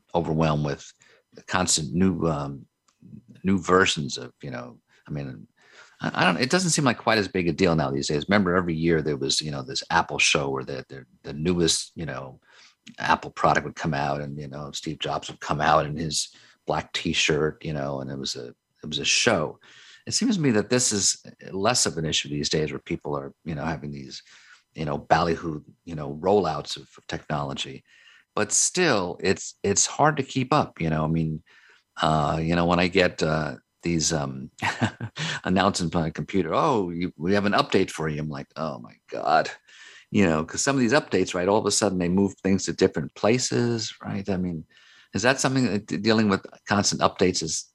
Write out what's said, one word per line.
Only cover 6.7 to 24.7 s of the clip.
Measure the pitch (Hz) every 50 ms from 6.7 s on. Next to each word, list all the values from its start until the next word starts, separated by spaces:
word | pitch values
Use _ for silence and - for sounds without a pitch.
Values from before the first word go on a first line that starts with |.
seem | 147 165 147
like | 123 110
quite | - - 117 113
as | 110 98
big | 92 - 92 87
a | 85 76
deal | 73 95 85 82
now | 80 71 65
these | 67 69 69
days. | - 76 73 -
Remember, | - 98 104 95 90 87
every | 95 90 87 82
year | 78 80 85 82 80
there | 71 76 73
was, | 65 67 67 - -
you | 78 78
know, | 71 67
this | 65 67 69 - - -
Apple | 85 85 80 - 73 71
show | - - - 78 69 69
where | 67 67 65
the, | 67 69 64 - -
the, | 67 67 64 - _ _ -
the | 76 71
newest, | 73 78 92 90 87 82 80 - - - - -
you | 87 82
know, | 69 65 65 67 65 - - _ _ - - - - _ _ _ - - -
Apple | - - 80 - - -
product | - - - 80 71 - 73
would | 71 -
come | - - 82 73
out, | 69 71 71 71 71
and, | 73 71 69
you | 76 71
know, | 67 69 73 73 69
Steve | - - - 82 76 -
Jobs | - 73 73 76 - -
would | 76 -
come | - - 73 71
out | 76 78 76 78 76
in | 73 76
his | 82 82 76 69 - - - - - - - _ _ _
black | - 76 78 - - -
T-shirt, | - - 85 82 - - - 78 73 78 76 76 - -
you | 80 76
know, | 71 69 71 69 67
and | 67 65
it | 69
was | 67 65 - -
a, | 67 60 60 - _ _ _ _ _ -
it |
was | 78 76 67
a | -
show. | - - - - 120 107 82 76 58 - - _ - - - - - - - -
It | 120 -
seems | - 208 269 214
to | 175
me | 147 135
that | 107 104 101 -
this | 123 127 - -
is | 107 98 92 - - - - - - - - -
less | 92 95 98 113 123 - -
of | 92 76
an | 80 78
issue | 78 73 - - 71
these | 73 73 71 -
days, | - 78 78 73
where | 69 67
people | - - 85 78 - 78 73
are, | 69 69 69 - _ -
you | 82 80
know, | 71 69
having | 80 80 65 73 73
these, | 71 69 67 65 - - - - - - - - - - _ _